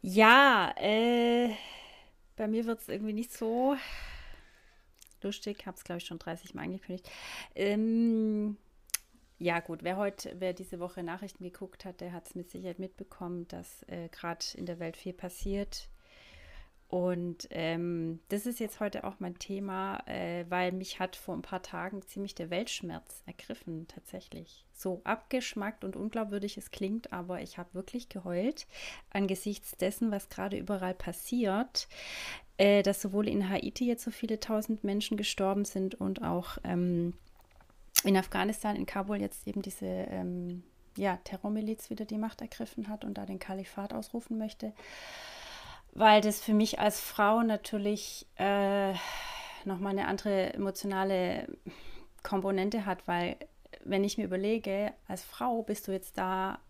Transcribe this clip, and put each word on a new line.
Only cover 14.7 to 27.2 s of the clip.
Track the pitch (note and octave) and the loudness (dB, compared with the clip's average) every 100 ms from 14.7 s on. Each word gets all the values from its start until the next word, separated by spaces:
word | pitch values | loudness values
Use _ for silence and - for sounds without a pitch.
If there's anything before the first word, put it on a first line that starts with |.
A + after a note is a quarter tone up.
| E3+ | -6
Welt | E3 E3 | -8 -8
viel | F#3 | -12
passiert. | F3+ F3+ - G3+ G3 G3+ - - - - - - - - - - _ _ | -10 -12 -6 -4 -2 -4 -8 -12 -18 -20 -20 -20 -20 -18 -18 -20 _ _
Und, | F3+ F3+ F3 F3 E3+ - | 0 0 0 -4 -6 -8
ähm, | - E3 E3 E3+ E3+ E3 E3 _ | -4 -2 0 0 -2 -2 -6 _
das | G3+ A#3+ | -4 -4
ist | A#3+ | -4
jetzt | G#3+ - | -6 -4
heute | G#3 G3+ | -4 -4
auch | F#3+ - | -8 -6
mein | F3+ F3 | -8 -8
Thema, | - G3 G3 F#3+ G3 G3 - | -8 -6 -4 -4 -4 -6 -6
äh, | - F3 F3 F3 | -6 -4 -4 -2
weil | F3+ F3+ | 0 0
mich | F#3 F#3+ - | 0 -6 -4
hat | F#3 - | -4 -4
vor | - | -8
ein | F3+ | -8
paar | - F#3 | -6 -8
Tagen | - F3 F3+ G3 | -6 -6 -6 -8
ziemlich | - - G3 - | -10 -8 -8 -6
der | E3 | -4
Weltschmerz | F3 A#3+ - F3 E3 - - - | -4 -4 -6 -6 -8 -12 -18 -16
ergriffen, | - - A#3 - D#3+ E3+ | -18 -12 -12 -8 -10 -10
tatsächlich. | - - F#3 - - E3+ - _ | -16 -14 -16 -12 -14 -16 -20 _
So | - F#3+ F3 | -8 -6 -4
abgeschmackt | - A3+ - B3+ B3 - G3+ G#3+ | -2 -2 0 -2 -2 -4 -4 -4
und | G3 F#3+ | -8 -4
unglaubwürdig | G#3 A3+ G#3 G3+ G3+ G3+ | -4 -4 -2 -2 -4 -8
es | - | -12
klingt, | - F#3+ A3 - | -4 -2 -2 -4
aber | F3+ | -8